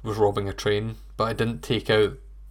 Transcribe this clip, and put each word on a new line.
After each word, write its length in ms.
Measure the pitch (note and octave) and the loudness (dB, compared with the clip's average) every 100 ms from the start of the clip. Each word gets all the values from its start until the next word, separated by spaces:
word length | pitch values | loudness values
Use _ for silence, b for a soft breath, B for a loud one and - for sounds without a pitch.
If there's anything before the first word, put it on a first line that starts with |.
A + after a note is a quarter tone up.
was 140 | A2 G#2+ | -6 2
robbing 320 | G#2 G2+ G2 | 2 2 -4
a 40 | |
train, 440 | F#2 G#2 G#2 A2 A2 - - | -4 -2 -2 -4 -10 -10 -4
but 80 | |
I 80 | A2 | -2
didn't 300 | A2+ A#2 A#2 | -2 -2 -4
take 280 | - A2+ - | -4 -2 2
out 240 | A2 G2+ - - - - | 4 4 0 -16 -20 -6